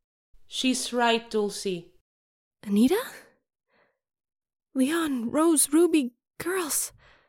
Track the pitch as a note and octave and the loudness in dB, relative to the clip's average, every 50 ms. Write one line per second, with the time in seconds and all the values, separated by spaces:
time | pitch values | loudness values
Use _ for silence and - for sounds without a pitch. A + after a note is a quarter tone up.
0 | _ _ _ _ _ _ _ - - - - - - B3+ B3+ B3+ - - A#3 B3 | _ _ _ _ _ _ _ -20 -18 -10 -6 -2 0 0 0 0 -4 -4 -2 0
1 | A#3+ A#3 A3+ A3+ A3+ - - G#3+ G#3 G3+ G3+ - - G3+ F3+ E3+ - - _ _ | 2 2 2 0 -2 -4 -4 -2 -2 -2 -4 -6 -6 -6 -6 -6 -10 -16 _ _
2 | _ _ _ _ _ _ _ _ _ _ _ _ - G#3 G3 G#3 A#3+ C4 F4+ A4 | _ _ _ _ _ _ _ _ _ _ _ _ -6 -2 2 4 4 4 4 0
3 | - - - - - _ _ _ _ _ _ _ _ _ _ _ _ _ _ _ | -4 -6 -14 -20 -20 _ _ _ _ _ _ _ _ _ _ _ _ _ _ _
4 | _ _ _ _ _ _ _ _ _ _ _ _ _ _ - C4 B3+ C#4 E4 E4+ | _ _ _ _ _ _ _ _ _ _ _ _ _ _ -2 0 0 0 0 -2
5 | E4 D4+ C4+ B3 A3 A#3+ - D4 D#4+ E4+ D#4+ C4+ - - D4 D#4+ F4 D#4+ E4 D#4 | -2 -2 -4 -4 -4 -2 0 2 2 4 4 4 2 2 4 4 4 4 4 2
6 | B3+ A#3+ _ _ _ _ _ - - E4 F#4+ F#4+ E4+ C#4 - - - - _ _ | 0 0 _ _ _ _ _ -10 -8 -6 -4 -4 -4 -4 -4 -6 -6 -8 _ _
7 | _ - _ _ _ | _ -20 _ _ _